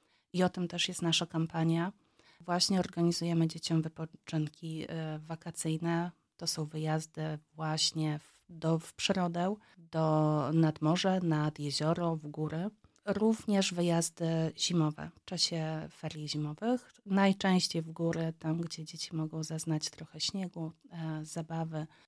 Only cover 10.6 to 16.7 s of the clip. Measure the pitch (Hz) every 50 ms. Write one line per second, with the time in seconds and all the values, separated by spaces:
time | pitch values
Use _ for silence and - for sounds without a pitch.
10.6 | 165 156 151 - 156 156 170 180 - 190 185 190 180 165 156 151 151 151 151 -
11.6 | 147 147 139 - 151 156 165 170 175 170 165 160 151 147 147 156 156 151 156 160
12.6 | 180 214 - _ _ _ _ _ - 202 196 202 220 226 226 - - - 202 196
13.6 | 190 - 180 175 175 175 170 165 165 - - - 170 165 165 160 160 160 - -
14.6 | - - 175 170 156 151 151 - 151 165 - - - - 185 165 - - 170 165
15.6 | 160 160 160 156 156 156 - - - 156 - 156 151 147 - 151 151 147 151 -
16.6 | 214 233